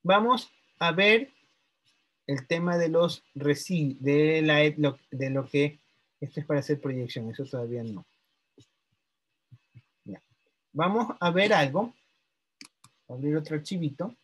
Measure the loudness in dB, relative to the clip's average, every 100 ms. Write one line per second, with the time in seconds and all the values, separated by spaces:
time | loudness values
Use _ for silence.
0 | 4 4 4 0 -4 _ _ _ -2 4
1 | 4 4 2 _ _ _ _ _ _ _
2 | _ _ -8 -8 -2 -2 0 0 2 2
3 | 2 -2 _ -4 0 0 -2 -2 -2 -2
4 | 2 4 4 4 4 4 4 2 -2 -2
5 | _ -8 -4 -4 -2 0 0 -2 _ _
6 | _ _ -12 -10 -4 -4 -2 -4 -4 -6
7 | -6 -8 -10 -10 -10 -8 -8 -8 -8 -12
8 | -16 _ _ _ _ _ _ _ _ _
9 | _ _ _ _ _ -20 _ -20 _ _
10 | -18 -18 _ _ _ _ _ -2 0 0
11 | -2 -2 0 2 4 4 2 0 -4 _
12 | _ _ _ _ _ _ -20 _ _ _
13 | _ -6 -2 -2 -2 -8 -6 -4 -4 -6
14 | -10 -10